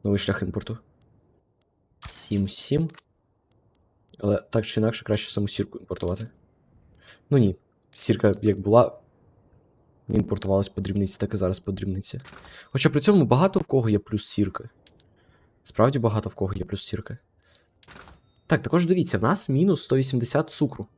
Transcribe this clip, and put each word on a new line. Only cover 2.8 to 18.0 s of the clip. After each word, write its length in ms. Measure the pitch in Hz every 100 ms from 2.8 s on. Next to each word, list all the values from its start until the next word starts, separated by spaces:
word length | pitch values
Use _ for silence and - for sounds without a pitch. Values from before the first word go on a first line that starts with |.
| 165 - _ _ _ _ _ _ _ _ _ _ _ -
Але 200 | 104 101
так 280 | - 113
чи 140 | 107 -
інакше 260 | 110 110
краще 260 | - 107 -
саму 160 | - 101
сірку 320 | - 101 -
імпортувати. 500 | - 90 87 98 113 _ _ _ _ _ _ _ - - _
Ну 80 | 143
ні. 180 | 104 90 _ _ _
Сірка 440 | - - 107 107 92
як 180 | 107 95
була, 400 | 98 113 - - _ _ _ _ _ _ _ _ _ _ -
імпортувалась 600 | 104 90 101 98 98 98
по 120 | -
дрібниці, 380 | 98 101 95 -
так 140 | 104
і 40 | 104
зараз 220 | 92 95
по 120 | -
дрібниці. 480 | 92 95 95 - - - - - -
Хоча 240 | - 131 -
при 120 | 143
цьому 240 | 165 202
багато 340 | 120 123 190 -
в 60 |
кого 240 | - 135 113
є 100 | 101
плюс 260 | - 107
сірка. 440 | - - 98 - - _ - _ _ _ _ _ _ _
Справді 360 | - - 117 139
багато 300 | 113 107 101
в 60 |
кого 180 | - 95
є 120 | 95
плюс 180 | - 101
сірка. 340 | - - - 117 _ _ _ _ _ _ - -